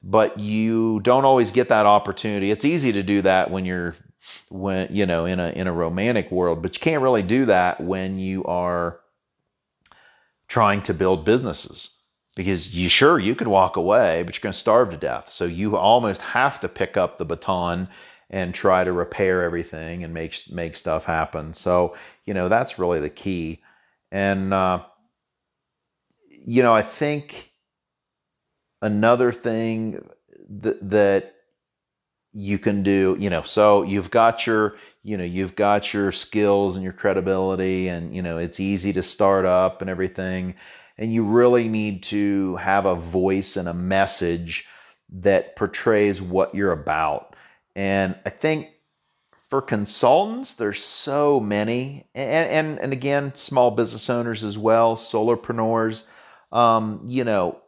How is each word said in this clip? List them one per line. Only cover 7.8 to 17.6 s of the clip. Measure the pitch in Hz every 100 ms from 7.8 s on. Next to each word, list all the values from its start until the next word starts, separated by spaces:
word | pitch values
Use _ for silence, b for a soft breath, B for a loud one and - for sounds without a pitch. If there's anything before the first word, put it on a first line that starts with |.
when | 85 95 95 95
you | 95 95
are | - 90 90 87 85 85 _ _ _ _ _ _ _ _ _ b b b b b _
trying | - 107 101
to | 98
build | 85 92 92
businesses, | 76 120 127 80 - - - _ _ _ _ -
because | 92 92 78 85
you, | 90
sure, | - 143 170
you | 95
could | 123 113
walk | 98 92
away, | - 87 107 104 82
but | 87 -
you're |
gonna | 104
starve | 92 - 110 117
to | 82
death. | 76 60 -
So | -
you | 87 85 104 98
almost | 95 120 117 92
have | - 120 139 -
to | 92
pick | - 95 -
up | 90 -
the |
baton | 80 85 - 92